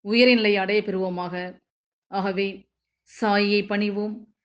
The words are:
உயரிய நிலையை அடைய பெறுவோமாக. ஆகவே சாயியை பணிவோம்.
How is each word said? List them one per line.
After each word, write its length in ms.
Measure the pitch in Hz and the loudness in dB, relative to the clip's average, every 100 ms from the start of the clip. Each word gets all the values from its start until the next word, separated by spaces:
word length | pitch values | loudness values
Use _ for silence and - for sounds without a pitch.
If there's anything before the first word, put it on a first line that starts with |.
உயரிய 360 | 202 233 247 240 | 0 4 6 6
நிலையை 240 | 214 202 | 4 0
அடைய 220 | 190 214 | 2 0
பெறுவோமாக. 760 | 208 185 185 180 180 180 180 - _ _ _ _ _ | 0 -4 -4 -6 -8 -8 -10 -14 _ _ _ _ _
ஆகவே 600 | 196 190 185 196 196 _ _ _ _ _ - | -4 -2 -2 -4 -6 _ _ _ _ _ -4
சாயியை 460 | 220 202 202 208 202 | 0 2 4 2 0
பணிவோம். 600 | 202 208 202 214 214 - _ | -2 -2 -2 -6 -8 -16 _